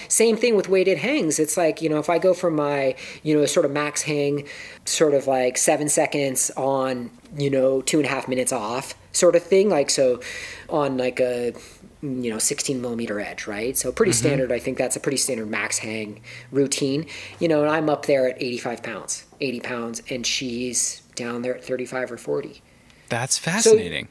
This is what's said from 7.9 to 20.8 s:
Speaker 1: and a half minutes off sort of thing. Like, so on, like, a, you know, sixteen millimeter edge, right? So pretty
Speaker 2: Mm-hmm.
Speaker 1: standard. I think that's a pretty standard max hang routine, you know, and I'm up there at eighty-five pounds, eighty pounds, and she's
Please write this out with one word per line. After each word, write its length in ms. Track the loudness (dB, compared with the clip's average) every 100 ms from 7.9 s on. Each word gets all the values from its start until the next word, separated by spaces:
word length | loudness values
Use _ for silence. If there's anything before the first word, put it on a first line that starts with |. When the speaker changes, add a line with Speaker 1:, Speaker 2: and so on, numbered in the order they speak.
| 0
Speaker 1:
and 80 | 2
a 20 |
half 200 | -2 -2
minutes 240 | -2 -2
off 420 | -2 -2 -6 -6 -12 -8
sort 240 | 4 6
of 80 | 6
thing. 260 | 4 4 6
Like, 220 | 4 2
so 300 | 2 2 2 -4 -12 -12 -14 -4
on, 280 | -2 0 0
like, 220 | -2 0
a, 360 | 0 0 -4 -6 -14 -20 -20 -10
you 300 | -8 -4 -4
know, 80 | -2
sixteen 420 | -2 -2 -4 -4
millimeter 380 | -4 -4 -4 -6
edge, 300 | -8 -10 -8
right? 280 | -6 -2 -2
So 140 | 0
pretty 220 | 2 4
Speaker 2:
Mm-hmm. 60 | 4 4
Speaker 1:
standard. 240 | 2 2
I 80 | 0
think 180 | -2 -2
that's 160 | -2
a 60 | -2
pretty 160 | -2 0
standard 320 | -2 -2 -4
max 280 | -4 -4 -4
hang 420 | -4 -6 -8 -10 -16 -18 -4
routine, 540 | 0 0 0 0 -2 -4 -10 -14 -2
you 80 | 2
know, 140 | 4
and 80 | 4
I'm 180 | 2 2
up 160 | 0 2
there 220 | 2 2
at 100 | 0
eighty-five 440 | -4 -4 -6 -6
pounds, 400 | -8 -10 -8 -10 -10 -8
eighty 180 | -6 -6
pounds, 420 | -6 -6 -6 -8 -8
and 160 | -6
she's 760 | -4 -4 -4 -6 -4 -2